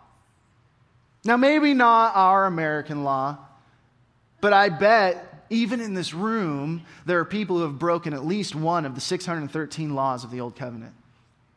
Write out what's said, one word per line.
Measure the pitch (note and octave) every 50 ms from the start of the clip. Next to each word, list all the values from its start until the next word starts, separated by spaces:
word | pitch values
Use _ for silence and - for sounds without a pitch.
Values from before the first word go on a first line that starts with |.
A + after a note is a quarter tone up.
| _ _ _ _ _ _ _ _ _ _ _ _ _ _ _ _ _ _ _ _ _ _ _ _ _
Now, | G#3+ A#3+ B3
maybe | C4 C#4 D4+ D#4 D4+ D4 C#4+
not | B3+ B3 A#3 A3+ A3+ A3+ A3+ G3+
our | G3 F#3 F#3 F#3+ F#3+ G3
American | F#3+ F3 E3 D#3+ D3+ D3+ D3+ C#3 D3+ D3+ D3 C#3+
law, | C#3 C3+ C3+ C3+ C#3+ D3 C#3+ - - _ _ _ _ _ _ _ _ _ _ _ _ _ _ _ _ _ _ -
but | G#3 G3+
I | G3 G3+ G3+
bet | E3 C#3 G3 G#3 A3+ A3+ G3 F#3 F3 - - - - - - _
even | A3 A3+ A#3 G3 B3+ A#3+
in | A#3 G#3+ F#3+
this | F#3 E3 - D3+
room, | E3 G3+ A3 A3+ A3+ F#3+ D#3+ C#3+ C#3 C#3+ D3+ E3 E3+ E3 - - - -
there | D3+ F3+ E3+
are | E3
people | E3+ G3 G#3+ G#3 E3 F3+
who | E3+ E3+
have | D3+ C#3 C3
broken | E3+ E3+ E3+ E3+ E3+ D#3+ D3+
at | C3+ C3+
least | D#3 F#3+ G#3+ F3+ - -
one | D3+ D#3+ E3 F3 E3+ D#3
of | C3+ B2
the | B2+
six | - - F#3 F3 -
hundred | F3+ E3+ D#3+ D3 C#3 -
thirteen | D#3+ D#3 D3 - D#3 D#3+ D3+ C#3+
laws | C3+ C3+ C3+ B2+ B2 B2+
of | A2+
the | B2 B2+
Old | A#2+ A#2+ G#2+
Covenant. | - C#3 B2 A#2 A2+ A2+ A2+ - _ _ _ _ _ _ _ _ _ _ _ _